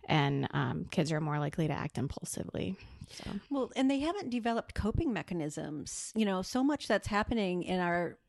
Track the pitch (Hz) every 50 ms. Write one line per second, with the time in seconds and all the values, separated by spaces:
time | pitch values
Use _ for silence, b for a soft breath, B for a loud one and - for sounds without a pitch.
0 | - - 160 156 143 139 143 135 139 - - 143 139 127 156 156 - - - -
1 | 156 147 160 151 156 151 147 147 147 147 - - 160 151 147 - - 151 - -
2 | - 143 - - - - - - - 175 - - 185 190 190 B B B B B
3 | B B B B - - - 202 - - 277 277 247 233 - - 262 269 277 269
4 | 285 320 370 415 - 254 233 247 214 233 226 226 - - - - - 208 - -
5 | 330 294 226 170 147 - 185 170 147 151 - 156 156 147 151 147 - - - -
6 | - - - 226 220 202 190 185 190 - - 254 262 285 302 277 - - 220 196
7 | - - 220 202 214 - 247 226 202 185 180 180 - - 185 185 180 175 170 175
8 | 175 160 - - _